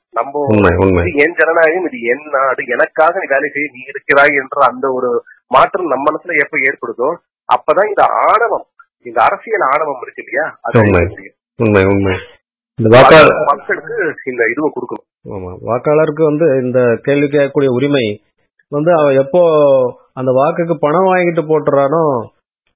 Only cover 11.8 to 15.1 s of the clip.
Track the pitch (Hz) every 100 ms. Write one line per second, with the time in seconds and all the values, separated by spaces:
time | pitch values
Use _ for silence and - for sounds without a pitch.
11.8 | 95 101 98 87 - _ _ _ _ -
12.8 | 113 120 135 156 147 - 151 143 - 180
13.8 | 156 156 165 135 - 123 113 123 151 131
14.8 | 120 110 _